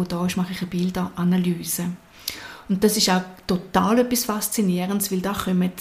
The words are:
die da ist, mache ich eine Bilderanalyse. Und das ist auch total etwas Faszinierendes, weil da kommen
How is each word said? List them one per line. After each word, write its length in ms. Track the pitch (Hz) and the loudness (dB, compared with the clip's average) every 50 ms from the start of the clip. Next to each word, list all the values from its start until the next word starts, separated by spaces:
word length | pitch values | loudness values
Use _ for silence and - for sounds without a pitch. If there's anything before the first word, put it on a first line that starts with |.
die 60 | 180 180 | 0 0
da 160 | 180 170 180 | -2 -2 -2
ist, 140 | 185 - 196 | 0 0 0
mache 140 | 180 180 | -2 -2
ich 100 | 190 - | -2 -6
eine 80 | 180 180 | -6 -4
Bilderanalyse. 1120 | - 180 175 185 185 185 180 185 - - 175 175 180 185 180 175 175 165 165 160 - - 175 175 180 - - - - - - - - - - - - - - | -2 -2 -2 0 0 -2 -4 -4 -2 0 2 2 4 4 2 2 0 -2 -4 -6 -4 -4 -4 -4 -6 -8 -12 -20 -20 -12 -12 -10 -10 -10 -14 -16 -16 -12 -4
Und 160 | - 196 185 | -2 0 2
das 140 | - 214 214 | 4 4 4
ist 140 | 220 - - | 4 2 2
auch 100 | 185 185 185 - - - - | 2 2 0 -2 -12 -10 -4
total 520 | - 190 180 - - - 190 180 190 220 247 | -2 -2 -2 -2 0 2 2 4 4 4 4
etwas 260 | 247 247 247 233 - | 4 4 2 -2 0
Faszinierendes, 880 | - 208 214 202 - - - 208 185 180 175 180 185 202 208 196 - | -2 -2 -4 -4 -4 0 0 2 2 2 0 0 0 -2 -2 -2 -2
weil 80 | 196 185 | -2 -2
da 140 | 185 196 202 | -2 -2 -2
kommen 360 | 202 - 185 185 180 180 180 180 - | -2 -2 0 2 2 2 0 -2 -4